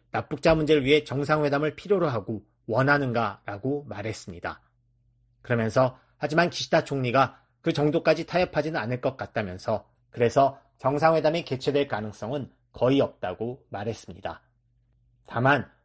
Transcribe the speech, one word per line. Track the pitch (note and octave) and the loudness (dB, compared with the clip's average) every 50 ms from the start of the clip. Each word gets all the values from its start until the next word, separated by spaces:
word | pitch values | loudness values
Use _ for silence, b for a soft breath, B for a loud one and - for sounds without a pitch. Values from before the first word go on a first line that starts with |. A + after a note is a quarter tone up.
| B _ | B _
납북자 | - A#2 - - D#3 - - E3+ D#3+ | -6 -6 -6 -6 -6 0 4 4 4
문제를 | D#3 D#3 C#3 D#3 D3 B2+ | 4 4 4 4 4 6
위해 | C3 D3 D3+ D3+ | 4 4 4 2
정상회담을 | - C3 C#3 D3 C3+ D3+ D#3 D3 C#3+ C#3+ C#3+ D3+ D3+ C#3+ | 0 -4 -4 0 0 2 2 2 2 0 0 0 -2 -4
필요로 | - - F3+ G#3 F#3+ E3+ D3+ | -6 -2 0 0 2 2 0
하고 | B2 A2 F#2+ - A2+ G2 - _ _ _ _ | -2 -2 -4 -6 -8 -8 -10 _ _ _ _
원하는가라고 | - G#2+ A#2+ C3 C#3 C#3+ D3 C#3 B2+ A2+ A#2 A2+ G2+ G2 - _ - G2+ G2 - C3 C#3+ C#3+ D3 C3+ | -2 0 2 4 4 4 4 2 0 0 0 0 -2 -4 -8 _ -12 -10 -6 -4 -4 -4 -4 -6 -10
말했습니다. | G#2 G2+ G#2 A2 G#2 - - - E2+ F2 - F2 E2 - _ _ _ _ _ _ _ _ _ _ _ _ _ _ _ _ - | -10 -8 -8 -8 -8 -8 -10 -14 -14 -12 -10 -10 -10 -12 _ _ _ _ _ _ _ _ _ _ _ _ _ _ _ _ -6
그러면서 | - B2 A#2 A2+ A2 G#2+ C3 C3 B2 b b b b b _ | -4 -2 0 0 0 2 2 2 2 b b b b b _
하지만 | - C#3+ D#3 E3+ F3 E3+ | -6 -2 2 2 2 2
기시다 | - - - - - D#3+ - | 0 -4 -4 0 0 0 0
총리가 | - C#3+ C3+ B2+ B2 A2+ C3+ C3+ - - - _ _ _ _ | 0 -4 -4 -2 0 2 2 2 2 0 -6 _ _ _ _
그 | - E3 - | -4 -4 0
정도까지 | D3+ D3+ D3+ D3 E3 D#3 E3 D#3+ D#3+ D#3+ | 0 0 0 0 2 2 2 2 2 -2
타협하지는 | - - F3 F3+ F3 - D#3 D3 D#3 D#3+ D3+ | -2 -2 -2 -2 0 0 -2 -2 -2 -4 -4
않을 | G#2+ A2+ B2+ B2 | -4 -4 -4 -4
것 | - C3 B2 | -2 -4 -4
같다면서 | - G#2 - - A#2+ G#2+ F#2 F2+ F#2+ - - A2 G2+ - _ _ _ _ _ | -4 -8 -6 -4 -4 -4 -4 -8 -8 -4 -4 -4 -4 -4 _ _ _ _ _
그래서 | - A#2 A#2+ A#2 - C#3 C#3 C3+ C3+ - _ _ _ _ | -2 2 2 4 4 4 4 4 2 -4 _ _ _ _
정상회담이 | - C3 C#3+ D3 D#3+ D#3+ E3 D#3+ C#3+ D3+ D#3+ E3+ D#3+ | -2 -2 0 4 4 4 4 4 2 2 0 0 -2
개최될 | - C3+ B2+ - D3+ C3+ C#3+ C#3+ C3+ | -4 -6 -4 -2 -2 0 0 0 -2
가능성은 | A#2 G#2 G#2+ G#2+ G2 - G#2+ G#2+ C#3+ D3 B2 - - _ _ _ _ | -4 -6 -6 -8 -10 -10 -10 -8 -6 -8 -8 -10 -14 _ _ _ _
거의 | - A#2+ B2+ C#3 C#3 | 0 2 2 4 4
없다고 | A#2 - - _ - F#2 F2+ - A2 A#2+ C3 C3+ _ _ | 2 0 -2 _ -8 -8 -6 -6 -8 -8 -8 -10 _ _
말했습니다. | - G2 G#2 A#2 A2 - - - F2+ F2+ - F2 E2 - - _ _ _ _ _ _ _ _ _ _ _ _ _ _ _ _ | -12 -10 -8 -8 -8 -8 -10 -14 -14 -12 -12 -12 -12 -12 -16 _ _ _ _ _ _ _ _ _ _ _ _ _ _ _ _
다만 | - - A#2 B2 C3+ C#3+ C3 - - _ _ _ | -8 -4 0 2 4 4 2 0 -4 _ _ _